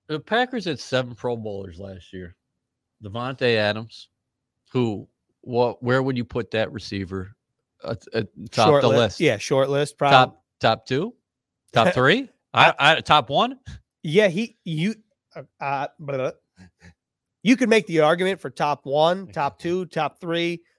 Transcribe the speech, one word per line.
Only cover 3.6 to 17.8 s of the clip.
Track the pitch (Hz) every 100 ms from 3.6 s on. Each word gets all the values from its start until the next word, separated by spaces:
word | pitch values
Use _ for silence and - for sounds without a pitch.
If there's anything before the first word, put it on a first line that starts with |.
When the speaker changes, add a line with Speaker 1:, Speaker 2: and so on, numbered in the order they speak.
| 104 110 113 - - _ _ _ _ _ _
Speaker 1:
who, | 131 117 101 - _ _ _
what, | - 120 120 -
where | 123 131
would | 131 123
you |
put | 107 127 107
that | 110 107
receiver? | 110 - 101 92 95 95 - _ _ _ _
Uh, | - - -
uh, | 113 104 - 98
top | - 107
Speaker 2:
Short | 143
Speaker 1:
the | 123
Speaker 2:
list. | 110
Speaker 1:
list. | 107 -
Speaker 2:
Yeah, | 151 104
short | - 135 135
list, | 143 143 -
Speaker 1:
Top, | 143
Speaker 2:
prob- | 131 127 - _ -
Speaker 1:
top | 117 113 -
two? | 127 220 - _ _ _ _ _
Top | 120 113
Speaker 2:
<laughs> |
Speaker 1:
three? | 127 131 233 269 _ _
I, | 120 135 -
Speaker 2:
I | 143 143
Speaker 1:
I, |
top | - 151 131
one? | 151 240 269 - - _ _
Speaker 2:
Yeah, | 165 180 208
he, | 170 233 _
you, | 175 156 196 214 _ _ _ 160
uh, | 131 -
uh, | 139 135 147 -
blah. | 143 135 139 - _ _ 92 _ 87 _ _ _ _ _
You | 196 254
could | 233
make | 220